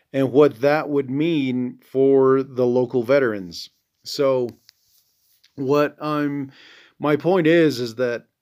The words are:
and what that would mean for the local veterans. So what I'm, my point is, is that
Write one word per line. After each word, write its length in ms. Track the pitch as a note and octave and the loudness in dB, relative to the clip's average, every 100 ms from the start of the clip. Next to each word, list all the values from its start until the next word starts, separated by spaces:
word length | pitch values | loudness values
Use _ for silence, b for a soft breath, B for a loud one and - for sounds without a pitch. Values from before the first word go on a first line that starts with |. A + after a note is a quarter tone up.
| b | b
and 180 | C3+ C3+ | -4 2
what 300 | C3+ C#3+ A2 | 4 4 4
that 260 | C#3 D#3 D3 | 0 0 -2
would 220 | C#3+ C3 | -4 -4
mean 680 | C3+ E3 D#3 C3 B2+ B2 - | -2 0 0 -2 -4 -6 -10
for 580 | _ C3 C3+ C3+ C3 C3+ | _ 0 4 6 4 2
the 240 | C3+ B2 B2 | 0 -2 0
local 380 | B2 B2 B2+ | 0 0 -2
veterans. 680 | A#2 C#3+ B2 G#2 F2+ E2 - _ _ _ - | 2 2 2 -4 -10 -16 -20 _ _ _ -14
So 440 | - C#3 C3 A#2+ A2+ _ _ _ _ _ _ _ _ _ - | -2 0 0 -4 -10 _ _ _ _ _ _ _ _ _ -8
what 420 | C3 D3 D3 - | -2 0 0 -4
I'm, 500 | D3+ D3 D3 C#3+ C3+ B B B B _ | -6 -4 -4 -6 -10 B B B B _
my 180 | C#3+ D3 | -2 -2
point 280 | D#3+ F#3+ D#3 | 0 2 4
is, 360 | E3+ D#3+ A#2+ | 4 2 0
is 140 | A#2+ A2 | -8 -4
that 300 | B2 A#2 - _ | -4 -4 -12 _